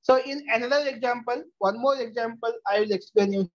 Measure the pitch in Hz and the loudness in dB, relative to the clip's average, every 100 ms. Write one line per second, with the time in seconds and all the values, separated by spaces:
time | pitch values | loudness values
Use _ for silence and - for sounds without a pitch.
0 | - 262 262 285 285 226 247 285 285 233 | 4 4 4 -8 -2 -2 2 0 0 -2
1 | 247 240 226 247 349 _ 196 220 262 277 | -4 -2 -4 -6 -8 _ -2 2 0 0
2 | 226 226 226 233 233 233 - 202 214 190 | -2 -4 -6 -4 -6 -4 -2 0 0 -2
3 | - 214 196 196 185 | 0 2 2 0 -2